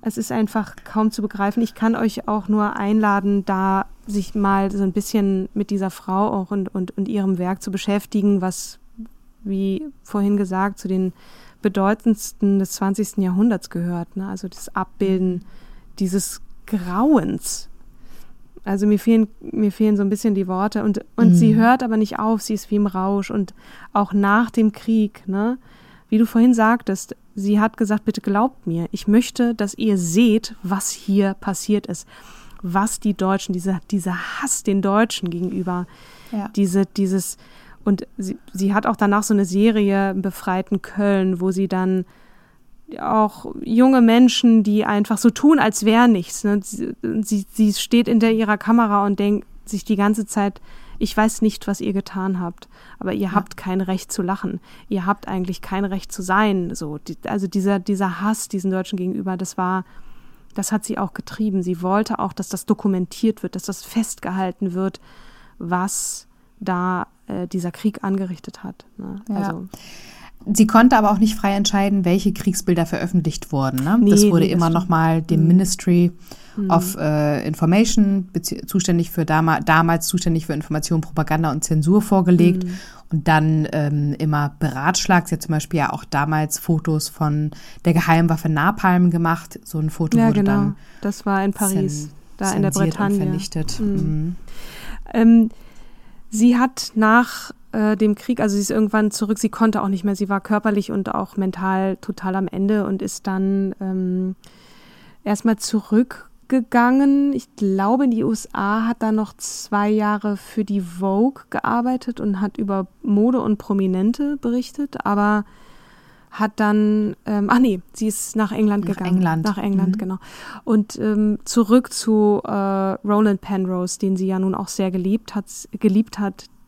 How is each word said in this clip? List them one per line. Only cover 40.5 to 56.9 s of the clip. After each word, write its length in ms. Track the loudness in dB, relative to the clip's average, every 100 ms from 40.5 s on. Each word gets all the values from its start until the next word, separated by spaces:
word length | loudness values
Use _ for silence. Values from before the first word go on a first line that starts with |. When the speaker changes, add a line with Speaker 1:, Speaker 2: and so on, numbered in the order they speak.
| -4 -2 -4
Speaker 1:
Köln, 580 | -4 -2 0 2 2 0
wo 100 | -2
sie 160 | 0 0
dann 380 | 0 0 0 -2 _ -20 -20 _ _ -20 -20 -16 -10
auch 540 | 0 2 2 0 -12 -10
junge 380 | 0 4 6 6
Menschen, 600 | 6 8 6 6 6 6
die 220 | 4 2
einfach 320 | 2 0 0 2
so 140 | 2
tun, 280 | 4 4 6
als 280 | 4 2 2
wär 220 | 6 6
nichts, 360 | 4 0 -4
ne? 160 | -2 -2
Sie, 320 | -2 -8 -8 -6 -6 -4
sie, 240 | -2 -4 -4
sie 220 | 2 2
steht 340 | 2 2 2 4
hinter 240 | 4 4
ihrer 280 | 2 0 0
Kamera 480 | 2 4 4 2 2
und 120 | 0
denkt 280 | 0 0 -4 -20
sich 220 | -8 -8 -2
die 100 | 2
ganze 300 | 2 2 -2
Zeit, 340 | -2 -2 -4 -20 -20 -16 -6
„Ich 180 | -2 2
weiß 240 | 0 2
nicht, 260 | 0 0 -6
was 140 | -4
ihr 140 | -2
getan 440 | -4 -6 -6 -4 -4
habt, 300 | -6 -10 -20 -20 -20 -10
aber 160 | -6
ihr 140 | -4 -2
Speaker 2:
Ja. 40 |
Speaker 1:
habt 240 | -2 -4 -10
kein 240 | -4 -4
Recht 320 | -2 -4 -6
zu 80 | -6
lachen. 400 | -4 -4 -6 -8 -12 -20 -8
Ihr 160 | -4 -2
habt 200 | -4 -4
eigentlich 360 | -6 -6 -8
kein 240 | -6 -6 -4
Recht 260 | -6 -8
zu 80 | -10
sein.“ 540 | -2 2 2 0 -2
So, 240 | -8 -8